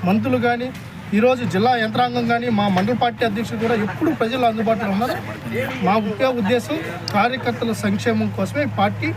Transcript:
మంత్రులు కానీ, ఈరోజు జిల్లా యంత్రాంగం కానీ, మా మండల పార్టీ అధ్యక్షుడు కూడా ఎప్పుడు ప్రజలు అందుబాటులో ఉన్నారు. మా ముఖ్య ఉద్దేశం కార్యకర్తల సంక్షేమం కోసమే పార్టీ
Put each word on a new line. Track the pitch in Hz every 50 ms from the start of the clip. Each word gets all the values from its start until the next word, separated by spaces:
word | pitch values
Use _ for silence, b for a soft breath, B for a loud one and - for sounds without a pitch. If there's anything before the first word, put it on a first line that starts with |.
| - 175
మంత్రులు | 196 226 214 269 254 254 226
కానీ, | 240 240 233 240 262 262 - - - - - - - -
ఈరోజు | 202 220 247 254 240 247 185 160
జిల్లా | 185 214 247 254 240 220
యంత్రాంగం | 220 214 254 247 247 240 247 240 233 233
కానీ, | 233 240 247 226 202
మా | 208 202 190
మండల | 180 190 214 247 226 254
పార్టీ | 240 226 - 247 226
అధ్యక్షుడు | 202 220 226 - 254 214 220
కూడా | 226 240 214 214
ఎప్పుడు | 208 - - 320 330 302 226
ప్రజలు | 240 220 247 262 247 233
అందుబాటులో | 220 220 220 220 226 208 226 202 190
ఉన్నారు. | 196 233 262 - - - - - - - - - - - - 262 - 185
మా | 180 202 226 208
ముఖ్య | 220 214 202 262 262 262 240
ఉద్దేశం | 214 190 247 240 233 - 294 330 320 - - - - - -
కార్యకర్తల | 202 208 240 254 254 - 254 233 - 240 233 214 - 214
సంక్షేమం | 208 196 208 - 247 226 220 220 208 -
కోసమే | - 196 190 - - 294 233 - -
పార్టీ | 190 208 202 - 294 311 339